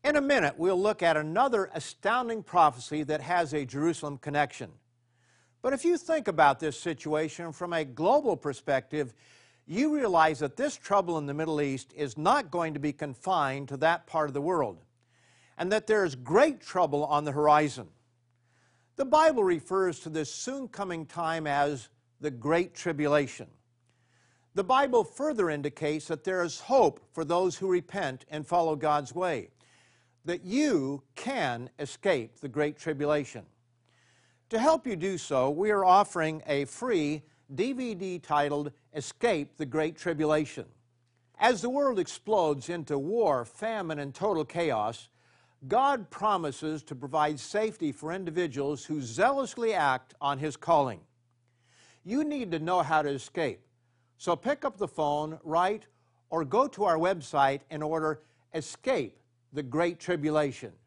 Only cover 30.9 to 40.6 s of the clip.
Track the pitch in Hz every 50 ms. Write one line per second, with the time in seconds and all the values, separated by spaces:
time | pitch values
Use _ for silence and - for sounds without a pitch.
30.9 | 143 135 _ _ _ - - 240 277 240 160 131 120 117 127 - _ - 147 -
31.9 | - - - 196 175 131 113 113 _ - - 139 113 147 147 151 151 - - 160
32.9 | 151 135 147 147 151 147 139 - - 113 87 _ _ _ _ _ _ _ _ _
33.9 | _ _ _ _ _ _ _ _ _ _ _ _ 226 220 247 302 320 320 - 254
34.9 | 202 160 170 196 190 160 - - 147 131 127 135 147 160 202 214 208 196 190 185
35.9 | 180 196 202 - - 180 160 156 156 156 - - 147 139 139 135 - - 240 254
36.9 | 226 170 151 147 156 151 - _ _ _ _ _ 139 131 202 262 269 247 254 233
37.9 | 214 170 196 190 180 165 - - 151 147 147 147 147 147 147 143 - _ _ _
38.9 | - 156 135 - - _ - 240 196 151 143 - _ - 156 127 113 156 156 160
39.9 | 160 - - 180 165 147 156 151 151 156 151 - - -